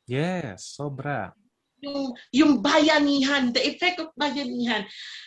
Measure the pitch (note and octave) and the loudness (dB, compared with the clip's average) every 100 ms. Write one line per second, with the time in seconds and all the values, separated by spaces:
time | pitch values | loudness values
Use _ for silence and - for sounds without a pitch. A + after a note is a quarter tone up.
0 | - C3 E3+ F#3 C#3+ F#2 - - D3 C3+ | -6 -4 -2 -4 -8 -12 -16 -10 -10 -8
1 | C#3+ C3+ F#2 - _ _ _ _ C#4+ C#4 | -6 -6 -8 -14 _ _ _ _ -10 -8
2 | C4+ A#3+ - B3 D4+ B3 C#4+ D#4 D4+ D4+ | -8 -10 -2 4 6 4 4 4 6 6
3 | C#4+ C#4 C4+ C#4+ B3 B3+ C#4 - F4+ F4 | 4 2 2 2 0 0 -2 0 -2 -2
4 | D#4+ - D4 C4+ B3 B3 A#3+ G#3+ G3 - | -8 -4 -2 -2 -6 -4 -2 -2 -4 -12
5 | - - | -18 -18